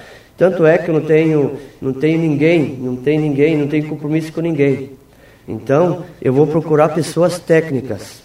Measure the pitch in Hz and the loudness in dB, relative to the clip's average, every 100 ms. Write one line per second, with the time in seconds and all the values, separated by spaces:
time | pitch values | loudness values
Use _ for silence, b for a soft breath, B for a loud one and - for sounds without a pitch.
0 | B B B - 170 180 156 170 175 156 | B B B 0 0 4 4 4 2 -2
1 | 151 156 160 156 135 135 B B 131 131 | 2 2 2 2 0 -4 B B -6 -2
2 | 151 160 160 139 156 170 131 131 127 123 | 0 0 0 2 2 2 0 -4 -6 -4
3 | 127 156 151 135 143 147 143 151 151 151 | -2 0 0 2 2 2 0 -2 -4 -6
4 | 147 160 160 170 165 156 139 131 135 - | -4 -4 -4 -6 -4 0 0 0 -4 -16
5 | _ b b b - 110 - 139 180 170 | _ b b b -12 -10 0 2 2 0
6 | - - - 127 156 160 160 151 156 160 | -8 -6 0 2 2 0 0 2 2 0
7 | 143 - 175 175 - 160 160 135 123 101 | -4 0 0 0 0 0 0 -4 -6 -10
8 | - - | -12 -20